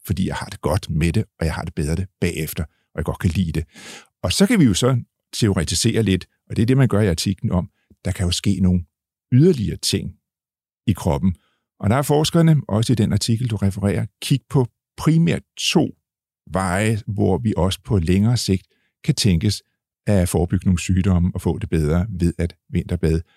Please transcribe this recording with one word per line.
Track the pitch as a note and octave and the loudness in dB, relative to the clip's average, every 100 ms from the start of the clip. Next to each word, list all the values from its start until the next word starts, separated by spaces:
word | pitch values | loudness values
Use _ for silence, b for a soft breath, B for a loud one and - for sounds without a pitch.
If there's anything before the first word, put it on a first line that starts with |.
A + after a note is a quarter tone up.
| - | -6
fordi | F2 E2+ | -4 -4
jeg | C#2 | -6
har | - | -10
det | - | -6
godt | C#2+ D2 - | -2 -2 -2
med | D#2+ E2+ | -2 0
det, | F#2 - _ | 0 -4 _
og | D#2+ | -4
jeg | |
har | - | -4
det | E2+ - | -6 -6
bedre | D2+ E2+ | -4 -4
det | F#2+ _ | -6 _
bagefter, | F2 E2+ D#2 - | -4 -4 -6 -8
og | D#2 _ _ - | -10 _ _ -8
jeg | D#2+ | -6
godt | D2+ | -2
kan | F2+ | -2
lide | E2 E2+ | 0 -2
det." | D#2 - B B B B _ | -4 -8 B B B B _
Og | - | -4
så | - G3+ | 0 2
kan | A#3 | 4
vi | C3 | 4
jo | |
så | F2+ B2 B2 - _ _ | 4 2 0 -4 _ _
teoretisere | - G#2+ F#2 D#2+ E2 A2+ G#2 | 0 0 2 -2 0 0 0
lidt, | G2+ F2+ - _ - | 2 0 -2 _ -6
og | F#2+ | -2
det | |
er | A2 | 2
det, | C3 | 4
man | B2+ | 4
gør | G2+ | 4
i | G#2+ | 2
artiklen | E2 G2+ F#2+ - | 0 -2 -2 -2
om, | F2 F2+ _ _ _ F#2 | -2 -2 _ _ _ -8
der | |
kan | F#2 F2+ | -4 -2
jo | |
ske | - G2+ F#2+ | -2 -2 0
nogle | F#2 F2+ E2+ _ _ _ _ | 2 0 -2 _ _ _ _
yderligere | A#2+ F3 C#3+ F2 C#2 | 4 4 4 -2 -4
ting | - F#2+ - - _ _ _ _ _ _ - | -4 -4 -6 -14 _ _ _ _ _ _ -4
i | |
kroppen. | - F#2 C#2+ F#2 E2+ _ _ _ - | -2 0 0 -2 -4 _ _ _ -4
Og | G2 | 0
der | B2+ | 0
er | |
forskerne, | D3 D3 D#3+ E3+ E3 D3 - | 2 0 2 4 4 2 0
også | G2+ A2+ | 0 0
i | A2 | 0
den | G#2 | 0
artikel, | G#2 - A2+ B2 | 0 -2 -2 -2
du | G#2+ | -2
refererer, | G2 G2+ G2+ G#2 A2+ _ | -2 0 -2 -2 -4 _
kigge | - C#3 - | -2 -2 0
på | C#3+ A#2+ _ _ - | 0 0 _ _ -4
primært | - D#3+ E3+ - - - - | 2 2 2 -2 -8 -8 -2
to | F3+ - - _ _ _ _ - | 0 0 -6 _ _ _ _ -8
veje, | F#2 F#2 F2+ A2 A2 - | -4 -2 0 0 -2 -4
hvor | G2+ G2+ F#2 | -2 0 0
vi | A2+ - | -2 0
også | F#2 - - | -2 -2 -2
på | G2+ | -2
længere | E2 F#2 A2 A#2+ | 2 2 2 0
sigt | - F#2 - _ _ _ | 0 -4 -4 _ _ _
kan | - C#3+ | -4 0
tænkes | G#2+ E2 G#2 - - _ _ _ - | 2 2 0 -4 -10 _ _ _ 0
at | G2+ F2 | 2 2
forebygge | E2 E2+ F#2+ - | 0 0 0 0
nogle | F2+ | 0
sygdomme | - F2+ F#2+ F2+ F2 | 0 0 2 2 0
og | - | 0
få | F#2 G#2+ | -2 -4
det | - | -2
bedre | E2+ D2 E2+ A2+ F2+ | -2 0 0 -2 -2
ved | E2+ - | -2 -2
at | E2+ - _ | -6 -6 _
vinterbade. | F2+ - E2+ D#2+ D#2+ - | -6 -4 -2 0 0 -4